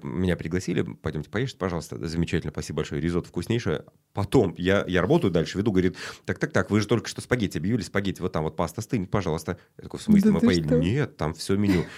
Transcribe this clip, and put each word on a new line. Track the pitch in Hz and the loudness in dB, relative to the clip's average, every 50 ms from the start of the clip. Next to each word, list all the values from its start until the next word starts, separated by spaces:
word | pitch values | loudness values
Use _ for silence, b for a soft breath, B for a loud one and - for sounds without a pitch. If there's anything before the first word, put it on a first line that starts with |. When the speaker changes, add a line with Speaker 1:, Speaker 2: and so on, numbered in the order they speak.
Speaker 1:
меня | - 69 60 85 92 92 85 | -6 -6 -4 -2 0 0 0
пригласили: | - - 80 82 92 - - 175 - | -2 -2 -4 -4 -2 -2 -2 -2 -2
«Пойдемте | 90 - - - - 78 76 78 73 - | -2 -4 -6 -8 -8 -6 -6 -6 -6 -6
поешьте, | - 104 131 127 - - | -4 -4 -4 -4 -4 -4
пожалуйста». | 90 95 87 82 73 - 64 57 - 82 | -4 -4 -4 -4 -6 -8 -10 -8 -8 -4
Замечательно, | 80 85 85 80 - 82 76 80 | -2 -2 0 0 0 -2 -2 -4
спасибо | - - 73 - 76 76 | -6 -8 -8 -6 -4 -6
большое, | 76 - - 73 | -4 -4 -4 -2
ризотто | 76 85 85 87 80 - | -2 0 0 -2 -2 -4
вкуснейшее. | - 90 85 - 113 - - 101 76 - - - - _ _ _ | -6 -6 -2 -2 -2 0 0 -2 -2 -4 -4 -10 -20 _ _ _
Потом | - 104 98 - - 139 101 87 - - | -6 -4 -2 2 4 4 4 4 2 0
я, | 87 90 98 101 - - | 2 2 2 2 2 2
я | 90 90 | 2 2
работаю | 87 101 151 170 - 98 | 4 4 4 4 4 2
дальше, | 82 85 80 - - 90 | 2 2 0 0 0 -2
веду, | 104 117 | 0 2
говорит: | 92 92 87 92 82 B B B B B _ | 2 4 2 2 0 B B B B B _
«Так, | - 95 - | -8 -6 -4
так, | - 147 | -4 0
так, | - 117 113 - | 0 0 2 2
вы | 98 107 | 2 2
же | 104 - | 2 2
только | 123 110 - - | 0 0 0 -4
что | - - | -10 -12
спагетти | - - 135 127 98 85 - 85 | -6 -2 -2 0 0 -2 -2 -2
объявили, | 76 98 120 113 | -2 0 -2 -2
спагетти, | 90 - - 101 101 98 82 - | -2 -2 -2 -2 -2 -2 -2 -4
вот | 85 90 | -4 -4
там | - 82 78 | -2 -2 -2
вот | 80 - | -2 -2
паста | - 87 80 - - | -2 -2 -2 -4 -8
стынет, | 110 - - 110 87 - | -6 -4 -4 -4 -2 -2
пожалуйста». | - 107 90 87 78 82 - - 87 b b b _ - | -2 -2 0 0 -2 -2 -4 -6 -8 b b b _ -20
Я | - | -16
такой: | - - - | -14 -14 -4
«В | |
смысле, | - - 214 202 196 220 | 2 4 6 6 6 6
Speaker 2:
Да | - | 4
Speaker 1:
мы | - | 4
Speaker 2:
ты | - | 4
Speaker 1:
поели?» | 240 - 170 160 | 4 4 4 2
Speaker 2:
что? | 143 - | 2 2
Speaker 1:
«Нет, | - 80 90 117 151 135 - - | 2 2 2 0 0 -2 -4 -4
там | - 78 76 80 | -4 -4 -2 -2
все | - - - 98 | -4 -4 -2 0
меню». | 98 104 98 92 85 76 B B | 2 2 2 2 2 0 B B